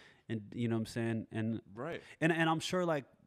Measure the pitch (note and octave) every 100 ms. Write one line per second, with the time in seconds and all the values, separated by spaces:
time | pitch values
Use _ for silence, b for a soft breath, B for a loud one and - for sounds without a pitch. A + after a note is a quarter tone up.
0 | B B B A2+ G#2 - A#2 A2+ A2 B2
1 | A2+ A2+ - A2 A2 A2+ - G2+ D3 D#3
2 | - B D#3+ E3 D#3+ D#3+ - F#3 F3 D3+
3 | - _